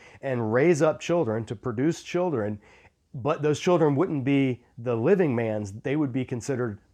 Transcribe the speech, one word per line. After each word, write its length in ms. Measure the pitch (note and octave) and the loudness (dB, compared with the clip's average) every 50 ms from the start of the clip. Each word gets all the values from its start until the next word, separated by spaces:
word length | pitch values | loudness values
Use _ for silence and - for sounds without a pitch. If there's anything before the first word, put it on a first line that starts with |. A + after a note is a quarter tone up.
| - - - - | -20 -20 -16 -10
and 320 | - C3+ B2+ A#2+ A2+ G#2+ | -6 -4 -2 -2 0 2
raise 300 | A2+ B2+ D3+ F3 F3 C#3 | 2 4 4 4 4 4
up 180 | E3 D#3 D3 - | 4 2 2 0
children 460 | - - E3+ F3 D3 A2+ G#2+ A2+ G#2+ | -2 -2 0 0 0 0 -2 -4 -4
to 100 | - A#2 | -6 -10
produce 460 | - - B2+ A2 A#2+ C#3 E3+ D#3+ - | -8 -6 -6 -2 0 0 0 -2 -4
children, 580 | - - - F3 F3+ F3+ C#3+ A2+ G2+ G#2+ G#2+ G#2 - - - - - - _ _ _ _ - | -6 -4 -2 -2 0 0 0 -2 -2 -4 -4 -8 -12 -20 -20 -20 -20 -20 _ _ _ _ -10
but 260 | C3 A2+ D3+ D#3 D3 | -6 -2 -2 -2 0
those 180 | D3+ D3+ D3 - | 0 0 0 2
children 380 | - F#3 F3 E3 D#3+ D3 C#3 | 2 2 4 4 4 4 4
wouldn't 260 | C3+ F#3 - D#3 C#3 | 2 0 0 -2 -2
be 400 | B2 C#3 C#3 C#3 C3+ B2+ A#2+ - _ _ _ | 0 2 2 2 2 2 -2 -4 _ _ _
the 180 | - A#2 B2 A#2 | -8 -4 -2 -2
living 400 | A2+ A#2 E3+ G3+ F#3+ F3 C#3+ A#2 | 2 2 4 4 4 4 2 0
man's, 380 | A#2+ A#2 A2 G#2+ G#2+ G#2 G2 | 0 0 -2 -2 -4 -6 -8
they 240 | G#2 A2 - C3+ C#3+ | -10 -8 -4 -2 -2
would 160 | D#3 D3 C3 | -2 -2 -2
be 140 | A#2+ C3 B2+ | -2 -4 -4
considered 520 | - C3 A2+ - - C3+ A#2+ B2 A2+ G#2 - _ _ | -4 -6 -6 -6 -4 -4 -4 -4 -6 -6 -10 _ _